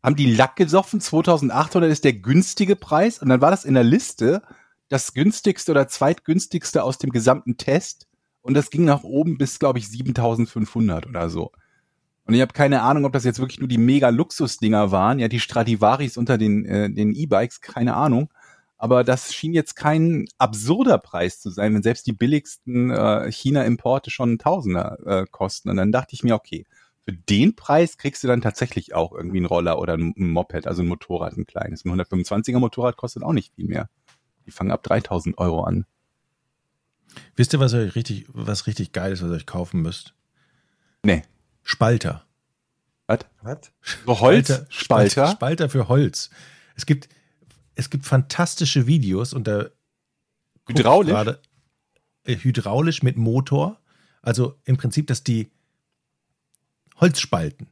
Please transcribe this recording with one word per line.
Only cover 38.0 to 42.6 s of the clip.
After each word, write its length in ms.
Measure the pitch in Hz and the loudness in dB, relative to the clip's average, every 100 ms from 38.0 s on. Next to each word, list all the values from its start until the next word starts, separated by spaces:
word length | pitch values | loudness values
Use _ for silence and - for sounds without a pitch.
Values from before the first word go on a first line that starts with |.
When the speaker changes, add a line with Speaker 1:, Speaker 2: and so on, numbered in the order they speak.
| 117 101 - | -6 -8 -10
Speaker 2:
was 340 | - - 101 - | -12 -8 -6 -6
richtig 260 | 104 92 | -6 -8
geil 200 | - 95 | -6 -6
ist, 100 | 92 | -6
was 80 | 85 | -6
ihr 60 | 85 | -8
euch 100 | - | -8
kaufen 360 | 90 87 90 | -10 -6 -4
müsst? 320 | 82 90 - _ _ _ _ _ _ _ _ _ | -4 -8 -18 _ _ _ _ _ _ _ _ _
Speaker 1:
Nee. 180 | 104 85 - _ _ _ | 0 0 -2 _ _ _
Speaker 2:
Spalter. 640 | - - 113 117 - - _ _ _ _ | -8 0 2 2 -2 -8 _ _ _ _